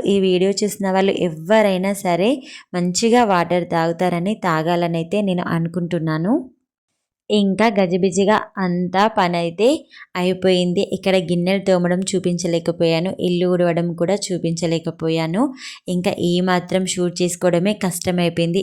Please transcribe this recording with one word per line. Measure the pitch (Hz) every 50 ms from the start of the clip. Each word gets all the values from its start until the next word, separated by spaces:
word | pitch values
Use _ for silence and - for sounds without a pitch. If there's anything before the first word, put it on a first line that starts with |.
| -
ఈ | 185 196 196
వీడియో | 190 190 180 180 185 196 202
చూసిన | - 220 202 - - 196 190
వాళ్ళు | 185 190 196 196 - -
ఎవరైనా | 175 180 156 156 160 175 214 220 208 202 190 180 190 196 202 196
సరే | - 180 170 165 190 233 285 254 - - - - - _ -
మంచిగా | 180 175 180 180 - 233 226 226 247 240
వాటర్ | 202 190 175 170 170 180 180 170 175
తాగుతారని, | 170 165 165 170 165 170 185 180 175 170 170 208 220 - -
తాగాలని | 180 160 156 156 170 175 170 175 170
అయితే | 165 165 165 170 196 208
నేను | 208 190 180 175 - -
అనుకుంటున్నాను. | 170 165 165 170 170 180 175 170 180 165 156 160 156 156 165 196 254 330 - - - _ _ _ _ _ _ _ _ _ _ _ _ _ _ -
ఇంకా | 208 208 202 196 185 202 214 233
గజిబిజిగా | 202 202 190 170 180 185 185 190 170 196 202 196 214 - - - - 202
అంతా | 185 180 175 180 180 175 185 190 208 220
పని | 220 208 185 175 175 170
అయితే | 170 170 170 175 214 254 311 311 - _ - - - - -
అయిపోయింది. | 185 180 185 185 185 185 190 185 180 180 180 175 196 196 - -
ఇక్కడ | 185 - 196 190 190
గిన్నెలు | 180 160 175 175 175 185 196 196 190
తోమడం | 190 185 175 175 175 180 180
చూపించలేకపోయాను, | 190 - - 180 190 180 175 170 175 175 170 165 170 170 165 175 170 165 165 160 175 190 - -
ఇల్లు | - 180 180 175 180 180
ఊడవడం | 180 175 175 175 165 170 170 175 165
కూడా | 170 175 175 196 202
చూపించలేకపోయాను. | - - 185 165 - 165 165 165 180 165 165 160 165 170 165 - 165 160 160 165 160 160 165 208 269 262 254 - - - - - - -
ఇంకా | 180 180 180 196 - -
ఈ | - 175 175 180
మాత్రం | 185 185 180 180 175 180 185 185 185
షూట్ | 180 - 185 180 175 175 -
చేసుకోవడమే | 180 175 175 - 185 180 170 170 175 208 208
కష్టమైపోయింది. | 208 - 180 170 - - 190 180 180 175 170 170 170 170 170 170 196